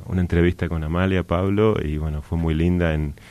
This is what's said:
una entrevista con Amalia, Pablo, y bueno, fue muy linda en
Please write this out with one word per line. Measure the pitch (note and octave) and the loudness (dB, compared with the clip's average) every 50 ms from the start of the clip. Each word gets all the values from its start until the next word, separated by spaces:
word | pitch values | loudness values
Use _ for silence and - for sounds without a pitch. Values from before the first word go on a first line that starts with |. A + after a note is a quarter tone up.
| - | -10
una | - F2+ F#2 | -4 -2 -2
entrevista | F2+ F2 E2+ F2 E2+ F2 E2+ - F2 | 0 2 2 4 4 4 2 0 -4
con | D2+ E2+ D#2+ D#2 | -4 -4 -4 -4
Amalia, | D#2 E2 F2+ F#2+ F#2+ F#2 F2+ | -2 0 0 0 2 0 0
Pablo, | E2+ - E2+ F2 F#2+ G2 G2+ G#2 A2 A2 G#2 - | 0 0 -2 0 0 0 2 2 2 2 2 0
y | - D2+ D2+ D2+ | -2 -4 -4 -2
bueno, | D#2 D#2 D2+ D2+ - | -2 -4 -4 -6 -6
fue | - E2+ E2 | -4 -2 -2
muy | E2 D#2+ D#2 | 0 0 0
linda | D#2 E2+ F2+ F2+ F2 E2+ D#2+ D#2 | 2 2 2 2 2 2 0 0
en | D#2 D2+ D2 D2 - - - | 0 -2 -4 -6 -10 -18 -20